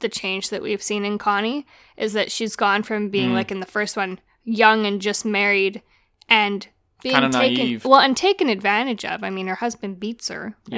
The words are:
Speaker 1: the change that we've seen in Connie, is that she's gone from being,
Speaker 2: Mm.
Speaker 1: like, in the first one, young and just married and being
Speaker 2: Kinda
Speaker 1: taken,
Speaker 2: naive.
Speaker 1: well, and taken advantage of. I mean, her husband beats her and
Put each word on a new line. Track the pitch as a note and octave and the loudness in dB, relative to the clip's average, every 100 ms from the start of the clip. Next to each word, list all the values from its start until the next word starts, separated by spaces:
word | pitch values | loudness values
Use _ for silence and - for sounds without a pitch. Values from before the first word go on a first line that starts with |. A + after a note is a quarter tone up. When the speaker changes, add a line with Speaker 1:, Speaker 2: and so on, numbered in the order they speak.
Speaker 1:
the | A3+ | -6
change | - G3 F#3+ - | -4 -6 -6 -6
that | - | -6
we've | - G3 | -4 -4
seen | - G#3 | -4 -4
in | G3+ G#3 | -2 -2
Connie, | G#3+ G3+ A3+ C#4+ - - _ - | 0 0 -2 -4 -8 -20 _ -6
is | A3 | -4
that | G#3 - | -2 -2
she's | - A3 - | -4 -4 0
gone | G#3 G3+ | 0 2
from | G#3 G#3+ G#3 | 0 -4 -2
being, | G3+ F#3 | 0 0
Speaker 2:
Mm. | |
Speaker 1:
like, | A#2 - | 0 -2
in | F#3+ | -6
the | F3+ | -6
first | G#3 G#3 G#3+ | -4 -4 -4
one, | F#3+ F#3 _ _ | -6 -8 _ _
young | A3+ A3 A3 A3 G#3 | -6 4 6 6 2
and | G3+ | 0
just | G#3 G3+ | 0 0
married | A3 G3+ G3+ G3+ F#3+ G3+ - _ _ _ - | 0 0 2 2 0 -2 -14 _ _ _ 2
and | A3 G3+ G3+ - _ _ _ | 4 4 -2 -8 _ _ _
being | - | 0
Speaker 2:
Kinda | - C3+ B3 | 2 4 4
Speaker 1:
taken, | B3+ B3 | 2 2
Speaker 2:
naive. | B3 A3+ | 0 -2
Speaker 1:
well, | C4 C#4 | 6 6
and | C4+ B3 | 6 4
taken | F#4+ G4 D4 | 2 2 2
advantage | G3 G3+ G#3 B3+ G#3+ | 2 0 0 0 -4
of. | - - | -6 -6
I | G3 | -6
mean, | F#3+ F#3 | -6 -6
her | F#3 | -4
husband | A#3+ A#3 G3 F#3 | -6 -6 -10 -8
beats | G#3 A#3 - | -10 -8 -10
her | D#3+ G#3+ - | -10 -10 -14
and | - | -10